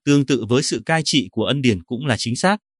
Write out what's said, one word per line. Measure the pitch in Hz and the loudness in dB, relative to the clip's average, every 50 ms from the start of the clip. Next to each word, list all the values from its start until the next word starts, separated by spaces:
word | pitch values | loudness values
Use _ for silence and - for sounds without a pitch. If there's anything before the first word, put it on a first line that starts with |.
| _ | _
tương | 143 143 143 139 | 2 2 4 4
tự | 131 143 113 110 104 | 2 0 -2 0 0
với | 123 135 - | 0 0 2
sự | - 165 113 - | 0 -4 -4 -2
cai | - 160 160 151 | -2 -2 -2 0
trị | - - 143 95 92 | 0 0 0 0 -2
của | - 113 101 | -4 -4 -2
ân | 92 131 143 | 0 -2 0
điển | 131 123 104 90 82 | 2 0 0 0 -2
cũng | _ 127 113 151 | _ -8 -6 -2
là | 143 113 - | -2 -2 -2
chính | - 120 120 | -2 -4 -4
xác. | - - 185 208 - - _ _ | 0 0 0 0 -2 -6 _ _